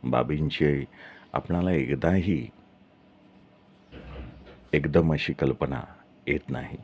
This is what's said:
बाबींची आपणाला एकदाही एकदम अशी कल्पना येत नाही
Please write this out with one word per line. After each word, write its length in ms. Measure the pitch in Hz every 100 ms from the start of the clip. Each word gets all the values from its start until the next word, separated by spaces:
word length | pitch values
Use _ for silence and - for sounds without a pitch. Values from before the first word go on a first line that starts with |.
बाबींची 800 | 64 62 62 76 78 - 76 71 69 - - - -
आपणाला 380 | - - 87 90
एकदाही 760 | 85 64 69 82 95 87 80 57 - - _ - _ _ _ - - - _ _ _ _ - - 73 65 - - - -
एकदम 400 | 76 76 76 82
अशी 200 | 76 -
कल्पना 480 | 73 69 64 67 65 - - - - -
येत 220 | 147 -
नाही 280 | 131 110 -